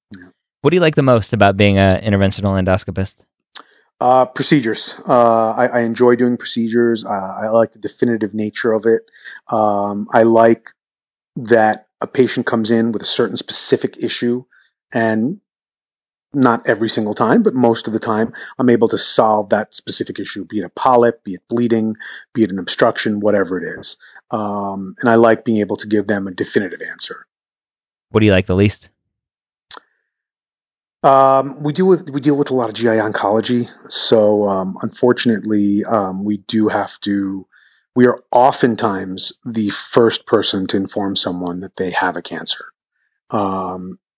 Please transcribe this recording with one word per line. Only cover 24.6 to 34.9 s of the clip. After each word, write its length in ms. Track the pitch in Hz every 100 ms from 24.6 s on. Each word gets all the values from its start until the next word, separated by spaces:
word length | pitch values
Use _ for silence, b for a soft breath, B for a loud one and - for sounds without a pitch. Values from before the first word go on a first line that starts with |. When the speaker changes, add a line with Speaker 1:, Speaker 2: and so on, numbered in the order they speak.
| 101 98 95 -
Speaker 1:
and 100 | 123
I 60 | 117
like 300 | 113 110 -
being 120 | 110
able 180 | 101 101
to 100 | 107
give 200 | 107 101
them 200 | 101 98
a 40 |
definitive 500 | 90 101 - 95 -
answer. 460 | - - - - - _ _ _ _ _ _ _ _
Speaker 2:
What 100 | 107
do 60 | 107
you 80 |
like 120 | 92 98
the 100 | 92
least? 340 | 104 - - _ _ _ _ _ _ _ - - b b b _ _ _ _ _ _ _ _ _
Speaker 1:
Um, 580 | 147 135 135 135 139 -
we 120 | 147
deal 120 | 151 185
with, 240 | 180 -
we 100 | 139
deal 160 | 143 143
with 140 | 143
a 60 | 127
lot 140 | 113
of 60 | 107
G 140 | 117
I 80 | 110
oncology. 720 | 107 104 98 110 113 120 117 - -
So, 580 | - - 117 104 104 101
um, 300 | 95 95 95
unfortunately, 1040 | 113